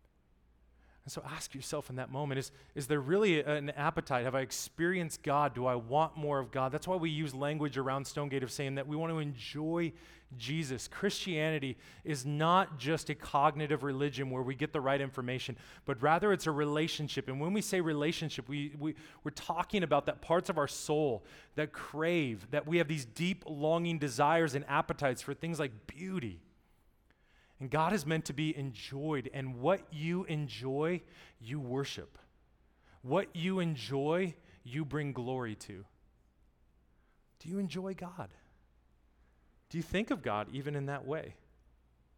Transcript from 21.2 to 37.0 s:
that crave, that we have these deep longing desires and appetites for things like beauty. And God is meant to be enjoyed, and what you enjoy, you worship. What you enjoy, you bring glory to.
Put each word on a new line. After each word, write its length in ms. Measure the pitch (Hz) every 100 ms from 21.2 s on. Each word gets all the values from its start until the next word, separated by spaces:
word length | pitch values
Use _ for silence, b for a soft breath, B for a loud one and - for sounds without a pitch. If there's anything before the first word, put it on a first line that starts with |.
| B B B -
that 180 | 151
crave, 720 | - - 143 165 175 139 107 104
that 160 | 147 147
we 100 | 170
have 100 | 156
these 180 | 156 120
deep 380 | 107 175 190 -
longing 500 | 147 151 165 170 165
desires 560 | 143 120 143 165 165
and 100 | 139 147
appetites 540 | 143 - 156 143 123
for 100 | -
things 260 | 139 165 156
like 120 | 143 107 -
beauty. 540 | 143 185 185 117 85 - _ _ _ _ _ _ b b b b b
And 100 | 135
God 240 | 147 160
is 140 | 202 147
meant 180 | 160 -
to 80 |
be 240 | 143 156 147
enjoyed, 720 | 139 110 - 139 151 147 127 139
and 240 | 135 120
what 220 | 139 196 -
you 320 | 156 160 180
enjoy, 800 | 180 156 143 107 131 135 160 180 - B B B
you 200 | 113 147
worship. 580 | 127 131 139 - 73 - - _ _ _ _ b b b
What 320 | 127 165 - 170
you 240 | 175 190
enjoy, 760 | 170 143 107 139 147 170 185 - b b
you 200 | 120 139
bring 300 | 151 143 143
glory 400 | 123 120 131 117 104
to. 300 | - 95 101 _ _ _ _ _ _ _ _ _ _ _